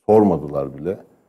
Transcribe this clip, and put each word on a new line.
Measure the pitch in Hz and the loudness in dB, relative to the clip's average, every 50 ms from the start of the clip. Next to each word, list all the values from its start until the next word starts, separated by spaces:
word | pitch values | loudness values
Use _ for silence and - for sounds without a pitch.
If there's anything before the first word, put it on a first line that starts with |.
| _ | _
sormadılar | - 107 113 104 101 85 76 76 71 71 71 69 69 67 69 | 2 4 4 4 4 0 -2 -6 -8 -8 -6 -8 -8 -10 -12
bile. | 73 87 101 - - _ _ _ _ | -10 -10 -10 -10 -12 _ _ _ _